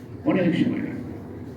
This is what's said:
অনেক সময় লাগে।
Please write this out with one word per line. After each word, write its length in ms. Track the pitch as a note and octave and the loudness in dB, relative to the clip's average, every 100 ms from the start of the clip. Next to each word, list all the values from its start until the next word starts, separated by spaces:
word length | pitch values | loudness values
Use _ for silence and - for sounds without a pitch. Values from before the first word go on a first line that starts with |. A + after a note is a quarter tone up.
| - - | -12 -4
অনেক 200 | D4+ F#3+ | 2 4
সময় 340 | E3+ - A#2+ G#2+ | 4 4 4 2
লাগে। 160 | - - - - - - - | -2 -4 -8 -10 -10 -10 -10